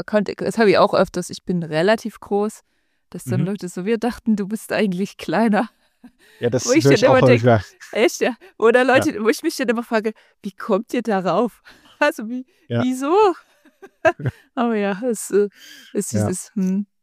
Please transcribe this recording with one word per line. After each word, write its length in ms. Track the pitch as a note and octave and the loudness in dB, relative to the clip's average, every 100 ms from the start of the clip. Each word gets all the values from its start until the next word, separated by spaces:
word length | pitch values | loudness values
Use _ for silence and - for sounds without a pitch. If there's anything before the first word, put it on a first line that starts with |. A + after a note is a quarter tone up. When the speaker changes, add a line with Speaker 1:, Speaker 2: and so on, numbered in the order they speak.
| - | -2
Speaker 1:
konnte, 300 | G#3 - - | -2 -2 -4
das 240 | - A3 | -4 2
hab 80 | G#3 | 4
ich 100 | C3 | 4
auch 160 | F#3+ | 4
öfters. 380 | - F#3 F3+ - | 2 0 -2 -8
Ich 120 | - | -10
bin 200 | - F3+ | -6 -6
relativ 560 | D#3+ D#3 F#3+ A3+ G#3+ - | -4 0 0 0 -4 -12
groß, 420 | - G3+ G#3+ - _ _ _ _ _ | -6 -4 -4 -8 _ _ _ _ _
dass 140 | - | -12
dann 180 | C3 - | -4 -2
Speaker 2:
Mhm. 60 | E3+ | -2
Speaker 1:
Leute 220 | G3+ F3+ | -4 -8
so, 160 | F#3 F#3 | -6 -4
„Wir 120 | A3+ | -2
dachten, 380 | A#3 - A3+ G#3 | -4 -4 -2 -2
du 120 | G3 | -2
bist 240 | G#3+ - | -8 -4
eigentlich 460 | G#3+ G#3+ F3 G3+ - | -2 0 -2 -6 -8
kleiner.“ 520 | - E3 A3+ G3+ A3+ _ _ _ - _ _ - | -4 0 2 0 -2 _ _ _ -20 _ _ -6
Speaker 2:
Ja, 100 | A#2 | -2
das 160 | B2+ A#3+ | 0 2
Speaker 1:
Wo 60 | |
ich 100 | D4 | 4
Speaker 2:
höre 80 | C#3 | 4
Speaker 1:
dann 60 | G#3+ | 6
Speaker 2:
ich 100 | B3+ | 6
auch 100 | C4 | 6
Speaker 1:
immer 100 | C3 | 6
Speaker 2:
häufiger. 340 | A#2 A#2+ A2 - - - | 4 4 2 0 -16 -8
Speaker 1:
denk, 120 | G#3 | 0
„Echt, 180 | E4 - | 0 0
ja?“ 140 | C4 A#3 - - | -4 -4 -14 0
Oder 260 | A3+ B3 | 4 4
Leute, 320 | C4 C4 D#4 - | 4 2 2 -2
Speaker 2:
Ja. 80 | |
Speaker 1:
wo 60 | A3+ | -2
ich 120 | D4+ | -2
mich 140 | D#4 - | -4 -4
dann 140 | A#3+ | -2
immer 140 | A#3 | -4
frage, 300 | A#3 A3 A3 - _ _ | -2 -4 -4 -8 _ _
„Wie 80 | G3+ | -16
kommt 420 | - - F#3+ - | -10 -2 -2 -2
ihr 80 | B3 | -4
darauf?“ 600 | A3 F#3+ F3+ F3 A#3+ - _ | -2 -2 0 0 -2 -6 _
<laughs> 340 | _ _ - | _ _ -2
Also 300 | D4 D4 A3 | -2 -2 -8
wie, 160 | B3+ - _ - | -10 -12 _ -6
Speaker 2:
Ja. 160 | A#3 | -2
Speaker 1:
wieso? 320 | B3 B3+ C#4 G4 G#4 D#4 _ _ D4 _ G4 _ | -2 -2 0 2 2 0 _ _ _ _ -20 _
<laughs> 300 | D#4+ E4 C#3+ - _ C4+ | -2 -2 -6 -8 _ -4
Aber 200 | A#3+ G#3+ | -2 -2
ja, 260 | G3+ G3 B3+ | -2 -4 -4
es, 220 | G#3+ - | -6 -2
äh, 180 | F#3+ G3+ - - - - | 0 0 -4 -20 -20 -10
es 180 | - - | -8 -4
Speaker 2:
Ja. 160 | G#3 G3+ | -2 -2
Speaker 1:
ist, 220 | F#3 - | -4 -8
hm. 320 | G3+ F#3 G3 G3+ _ | -4 -2 -2 -6 _